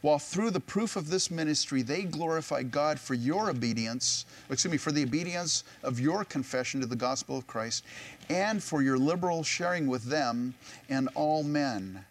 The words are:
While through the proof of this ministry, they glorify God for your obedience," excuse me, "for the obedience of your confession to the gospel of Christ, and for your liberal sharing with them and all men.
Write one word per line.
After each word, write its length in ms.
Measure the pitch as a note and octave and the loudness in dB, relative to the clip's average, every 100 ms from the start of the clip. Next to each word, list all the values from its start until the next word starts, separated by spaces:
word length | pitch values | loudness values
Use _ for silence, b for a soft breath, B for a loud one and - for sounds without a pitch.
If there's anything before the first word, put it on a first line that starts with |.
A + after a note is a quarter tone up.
While 180 | D3 D3 | 4 4
through 320 | - F3 A3+ | 2 0 2
the 80 | F3+ | 0
proof 360 | - G3 A3+ G3+ | 0 0 0 -2
of 140 | D#3 | 0
this 220 | F#3 - | 0 0
ministry, 500 | E3 D#3 D3 - C3+ | 0 2 2 2 0
they 220 | B2 D#3+ | 0 -2
glorify 580 | G3 D3+ E3 D#3+ D3 C3+ | -2 -2 0 0 0 -2
God 360 | B2+ C#3+ D3+ D3 | 0 2 2 0
for 140 | - B2+ | -2 0
your 340 | B2 F3+ A3 | 2 2 0
obedience," 760 | C3 A#2 A2+ A2+ B2 - - - B B | 0 0 0 -2 -2 0 -2 -4 B B
excuse 220 | C3+ F3+ | 0 2
me, 60 | D#3 | 0
"for 140 | D3+ | 2
the 120 | D3 | 0
obedience 600 | C3 D3+ F3 F3 E3+ - - B | 2 0 -2 -2 0 -2 -4 B
of 180 | C#3 A#2+ | -4 2
your 260 | C#3 F#3+ G3+ | 2 2 0
confession 560 | C#3+ B2+ B2+ B2+ C3+ | -4 -2 -2 0 -2
to 40 | B2 | -2
the 100 | B2 | 0
gospel 420 | B2 C3 - C3+ | 0 -2 -4 -6
of 100 | B2 | -4
Christ, 360 | A2+ A2+ - B B B B - | -4 -2 -4 B B B B -2
and 320 | E3+ G#3 G#3+ | 0 2 0
for 220 | - D#3 | 0 2
your 140 | C3+ C3 | 4 6
liberal 460 | C#3 F3+ F3+ E3 | 4 4 2 0
sharing 440 | D3+ - F3 F3+ C#3 | -2 0 0 2 2
with 160 | B2+ | 0
them 500 | A#2 D#3 B2+ A#2+ B2 B2 B B - | 0 0 0 0 -4 -6 B B -4
and 200 | C3+ C3 D3 | 0 0 0
all 260 | D3+ D#3 | 2 2
men. 640 | D3 D3 C#3+ G#2+ F#2+ G2 F#2+ | 2 2 0 -2 -6 -10 -16